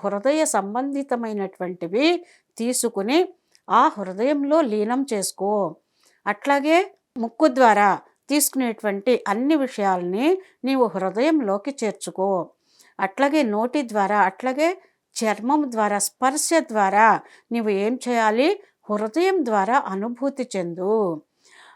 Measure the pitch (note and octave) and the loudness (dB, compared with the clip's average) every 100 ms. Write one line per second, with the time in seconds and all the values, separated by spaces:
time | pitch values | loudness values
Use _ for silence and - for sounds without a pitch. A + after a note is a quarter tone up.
0 | G3+ G3+ B3+ D#4 D4+ G#3+ G3 A#3 C#4 C#4 | -6 -2 0 0 0 0 -2 -4 -4 -6
1 | C#4 B3 A3+ G#3 F#3+ - F3+ F3+ E3 G#3 | -4 -4 -4 -6 -6 -6 -10 -8 -4 0
2 | D#4 F4 - _ _ - A#3 B3 A#3 G3 | 2 0 -4 _ _ -8 -4 -2 -4 -4
3 | G3+ D#4 F4+ - _ _ - G#3 D4+ D#4 | 0 0 0 -4 _ _ 0 2 2 0
4 | F#3 F#3 B3+ D4 C#4 D#4 C4+ G#3+ G#3+ B3+ | -8 -2 -2 0 0 2 2 0 -2 -2
5 | C4+ G#3 F#3 - G3+ G#3 E3+ - _ _ | -2 -4 -4 -4 -2 0 -2 -6 _ _
6 | _ _ - - C#4 C#4+ C#4+ E4+ G4 - | _ _ -6 -4 0 0 4 2 2 -6
7 | _ - A3+ - D#4 B3+ A#3+ G3+ G3+ E3 | _ -8 -8 2 2 6 6 6 4 2
8 | - _ - C#4+ D4 C4+ A#3+ A3 G#3+ G3 | -4 _ -4 0 0 -2 -4 -4 -4 -2
9 | A3+ A#3+ G3+ G#3 C#4 D#4 C4 - G3 F#3 | 0 0 0 -2 0 0 0 -2 0 0
10 | F3+ F#3+ D4 F#4+ - _ B3 C4+ A3+ F#3 | -2 0 0 0 -4 _ -2 2 0 0
11 | F#3 F#3+ D4 D#4+ G#3 G3+ C#4+ C4+ A3 - | -4 0 2 2 0 -2 -4 -6 -6 -6
12 | - F3 F#3+ F#3 D#3 _ _ _ _ - | -8 -4 -2 -2 -4 _ _ _ _ -6
13 | F#3+ - C#4 D4+ B3 G#3 B3 D4+ A#3+ G#3 | -6 0 2 2 0 0 -2 -2 -2 0
14 | G3 G#3 F#3+ F#3+ B3+ C4 E4 F#4 _ _ | 0 2 2 0 -6 0 -2 -2 _ _
15 | _ - A3 G#3 A#3 D4+ C#4+ A3 G#3 G3+ | _ -6 -4 -2 0 0 0 0 0 0
16 | - - B3+ D4 - E4 - G#3+ F#3+ G3 | -4 -2 -2 0 0 0 0 0 2 6
17 | A3 E3+ - - _ A#3 G#3+ G3 G#3 B3+ | 6 4 -2 -20 _ -4 -2 0 -2 -4
18 | B3 A#3 A3 A3 D4+ G4+ - _ - G#3 | -2 0 2 2 2 0 -6 _ -6 -4
19 | A3 D#4+ F#4+ F#4+ A#3+ G#3+ G3 C4+ A3+ F#3+ | -4 0 0 0 0 0 2 0 0 -4
20 | A3+ A#3+ C#4 C#4 B3 G3 F3 E3+ F#3+ A3 | -6 -4 -6 -4 -6 -4 -6 -4 0 0
21 | F#3+ D#3 - _ _ - - | 0 -4 -10 _ _ -20 -20